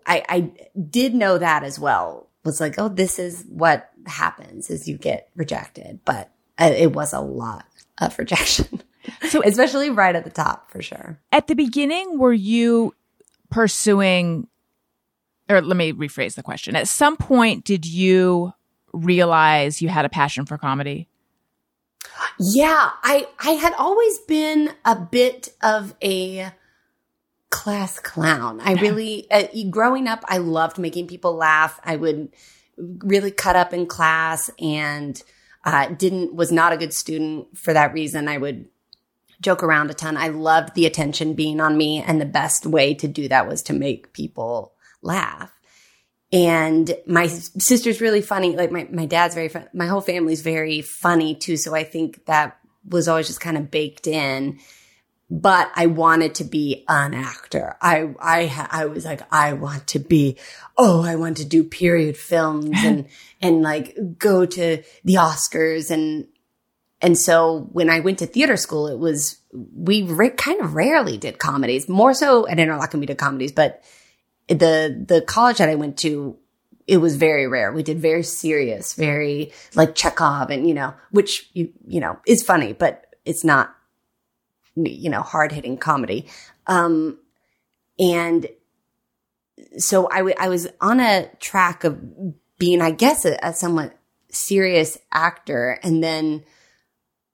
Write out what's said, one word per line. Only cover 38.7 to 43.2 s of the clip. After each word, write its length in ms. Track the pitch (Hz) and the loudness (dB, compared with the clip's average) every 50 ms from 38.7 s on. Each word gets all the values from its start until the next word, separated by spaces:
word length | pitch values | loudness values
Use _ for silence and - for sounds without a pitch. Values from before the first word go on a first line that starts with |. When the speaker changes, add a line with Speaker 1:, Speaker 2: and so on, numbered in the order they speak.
| _ _ _ _ _ _ _ _ _ _ _ _ _ - | _ _ _ _ _ _ _ _ _ _ _ _ _ -4
Speaker 1:
joke 220 | - 196 180 175 185 | 0 0 0 2 2
around 260 | 160 160 151 151 147 | 2 2 2 0 -2
a 40 | 151 | -6
ton. 240 | - 160 160 156 | -8 -8 -6 -6
I 100 | 151 160 | -4 -4
loved 480 | 160 151 156 156 160 160 165 160 160 - | -6 -6 -2 2 2 4 2 2 0 0
the 100 | 175 165 | 2 2
attention 480 | 160 160 160 151 143 151 - 160 156 156 | 2 2 0 -4 -4 -4 -4 -4 -4 -4
being 260 | 151 156 156 151 156 | -4 -4 -2 -2 0
on 180 | 156 156 151 | 0 2 2
me, 240 | 151 156 151 151 156 | 2 0 0 -2 -4
and 180 | - - 160 156 | -2 -2 0 0
the 60 | 147 | 0
best 400 | 143 147 147 139 151 - - - | -2 -2 -2 0 0 -2 -4 -2
way 280 | 160 156 151 139 143 143 | 0 2 4 4 2 0
to 120 | 143 - | -2 -6
do 200 | 147 143 - | -6 -6 -6